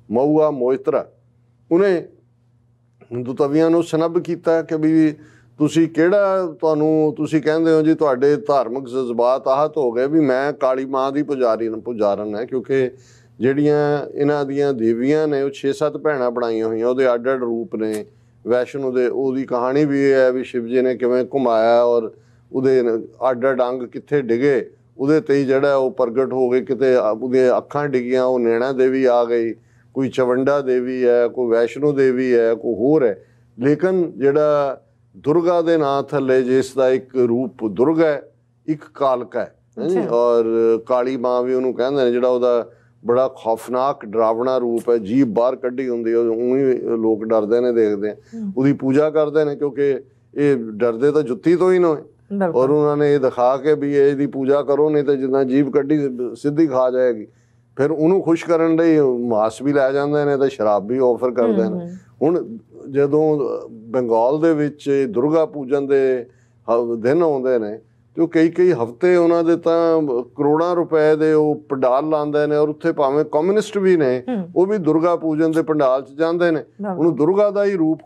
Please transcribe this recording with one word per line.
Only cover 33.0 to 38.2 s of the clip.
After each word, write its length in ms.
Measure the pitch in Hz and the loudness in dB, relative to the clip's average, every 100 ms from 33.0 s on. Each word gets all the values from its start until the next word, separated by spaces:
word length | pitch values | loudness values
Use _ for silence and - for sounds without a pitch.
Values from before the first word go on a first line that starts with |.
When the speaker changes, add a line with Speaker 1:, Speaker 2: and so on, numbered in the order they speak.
Speaker 1:
ਹੈ। 200 | 120 92 - _ _ - | 2 -2 -12 _ _ -4
ਲੇਕਿਨ 540 | 135 147 185 185 160 98 | -2 0 0 0 -2 -2
ਜਿਹੜਾ 640 | 139 147 151 147 139 123 _ _ _ 98 | 0 2 2 0 -2 -6 _ _ _ -8
ਦੁਰਗਾ 460 | 135 170 170 175 | -2 0 2 2
ਦੇ 140 | 165 165 | 2 2
ਨਾਂ 260 | 143 139 | 2 -2
ਥੱਲੇ 400 | 139 143 131 131 | -2 -2 2 2
ਜਿਸ 320 | 123 131 127 | 2 0 0
ਦਾ 160 | 135 131 | 0 0
ਇੱਕ 260 | 131 - 131 | 0 -2 -2
ਰੂਪ 500 | 123 117 127 - 110 | 0 0 -4 -6 -6
ਦੁਰਗਾ 380 | 92 139 160 160 | 0 0 2 0
ਹੈ, 160 | 139 | 0